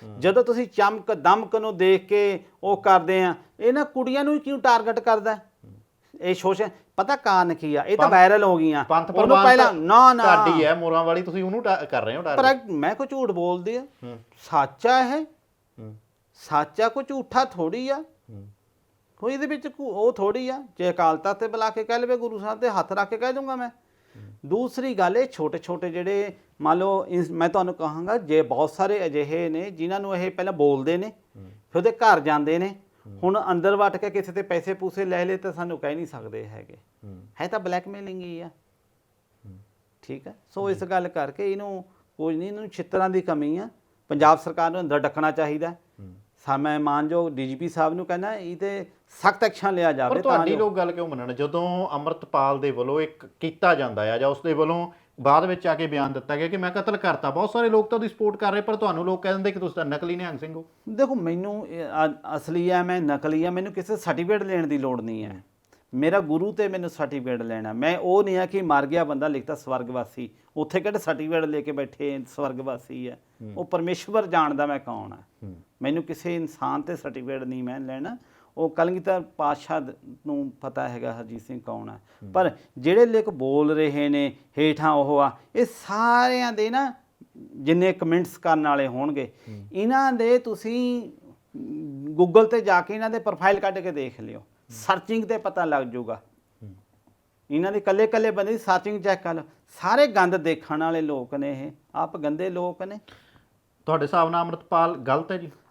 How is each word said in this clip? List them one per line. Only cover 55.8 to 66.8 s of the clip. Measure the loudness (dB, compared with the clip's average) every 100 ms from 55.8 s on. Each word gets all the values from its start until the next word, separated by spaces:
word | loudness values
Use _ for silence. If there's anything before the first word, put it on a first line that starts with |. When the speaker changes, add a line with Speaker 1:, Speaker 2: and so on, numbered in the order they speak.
| -2
Speaker 1:
ਬਿਆਨ | -2 -2
ਦਿੱਤਾ | -4 -6 -4
ਗਿਆ | -2
ਕਿ | -4
ਮੈਂ | -4
ਕਤਲ | -4 -4 -2
ਕਰਤਾ, | -2 0 -2
ਬਹੁਤ | -2 0
ਸਾਰੇ | 2 4
ਲੋਕ | 4 2
ਤਾਂ | -2
ਉਹਦੀ | -4
ਸਪੋਰਟ | -2 -2 0
ਕਰ | -2
ਰਹੇ, | -2
ਪਰ | -2 -2
ਤੁਹਾਨੂੰ | -2 0
ਲੋਕ | -2 -2
ਕਹਿ | -2
ਦਿੰਦੇ | -2 -2
ਕਿ | -2
ਤੁਸੀਂ | -6
ਤਾਂ | -4
ਨਕਲੀ | -4 -4 -4 -6
ਨਿਹੰਗ | -6 -8
ਸਿੰਘ | -10
ਹੋ। | -12 -16 _ -10
Speaker 2:
ਦੇਖੋ, | -2 0
ਮੈਨੂੰ | 0 -2 -4 -4 -8 -10
ਇਹ | -10
ਅ-, | -6 0 0 0 -8 -8
ਅਸਲੀ | -4 -2 2
ਆ, | 2
ਮੈਂ | 0 0
ਨਕਲੀ | 0 0 0 0
ਆ, | -2
ਮੈਨੂੰ | -4 -6
ਕਿਸੇ | -8 -6 -6
ਸਰਟੀਫਿਕੇਟ | -2 -4 0 0
ਲੈਣ | 0 -2 -2
ਦੀ | -2
ਲੋੜ | -2 -4
ਨਹੀਂ | -6 -8
ਹੈ। | -10
Speaker 1:
ਹੂੰ। | -14 _ _ _ _ _
Speaker 2:
ਮੇਰਾ | -2 2 2
ਗੁਰੂ | 0 -2 -2
ਤੇ | -2 -2
ਮੈਨੂੰ | -2